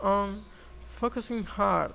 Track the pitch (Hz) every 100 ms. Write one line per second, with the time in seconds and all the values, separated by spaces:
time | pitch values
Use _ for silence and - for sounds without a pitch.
0 | 196 202 202 208 214 - - - - -
1 | 240 240 220 233 185 - 202 175 139